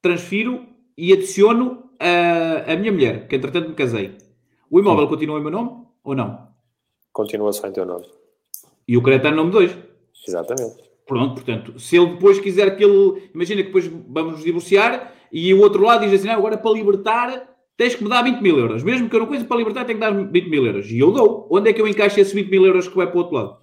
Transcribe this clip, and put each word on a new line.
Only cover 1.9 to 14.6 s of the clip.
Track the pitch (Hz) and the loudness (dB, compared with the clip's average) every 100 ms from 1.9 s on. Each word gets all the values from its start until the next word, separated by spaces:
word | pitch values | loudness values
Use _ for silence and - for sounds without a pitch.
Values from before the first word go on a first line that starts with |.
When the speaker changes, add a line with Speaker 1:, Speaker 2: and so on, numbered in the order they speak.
| _ | _
Speaker 1:
a, | 175 175 170 170 165 160 - | -2 0 2 0 -2 -4 -4
a | 170 | -4
minha | 220 | -2
mulher, | 190 123 113 - | 0 0 -2 -6
que | 135 | -6
entretanto | 131 175 165 | -4 -6 -6
me | 156 | -4
casei. | 131 113 95 - _ _ _ _ _ | -4 -4 -8 -12 _ _ _ _ _
O | 165 | 2
imóvel | 202 156 147 | 4 2 2
Speaker 2:
Sim. | |
Speaker 1:
continua | 147 151 151 | -2 -4 -6
em | |
meu | 151 | -6
nome | 185 240 - - _ | -6 -8 -12 -20 _
ou | - | -10
não? | 135 107 - - _ _ _ _ _ _ | -8 -8 -10 -20 _ _ _ _ _ _
Speaker 2:
Continua | - 104 107 104 | -8 -8 -4 -4
só | 101 101 | -6 -8
em | |
teu | 95 90 | -8 -8
nome. | 87 - _ _ _ _ - _ _ - | -10 -16 _ _ _ _ -20 _ _ -2
Speaker 1:
E | 120 | 0
o | |
crédito | 123 131 147 | 2 2 2
está | |
em | 156 | 0
nome | 165 | 0
de | 208 | 2
dois. | 175 - - _ _ _ - | 2 -2 -20 _ _ _ -10
Speaker 2:
Exatamente. | 90 - 127 117 - _ _ _ | -8 -6 -6 -6 -10 _ _ _
Speaker 1:
Pronto, | 127 131 - | -4 -4 -6
portanto, | - 110 - - | -10 -10 -10 -20
se | - 175 | 0 2
ele | 170 | 2
depois | - 190 196 | 4 4 4
quiser | 196 185 196 196 | 0 0 0 4
que | |
ele, | 208 196 196 - - | 4 6 4 0 -12
imagina | 160 175 202 | -8 -6 -4
que | 190 | 0
depois | 190 165 | -2 -2
vamos | 165 - 143 160 | -12 -8 -6 -6
nos | 156 | -6
divorciar | 160 170 | -6 -6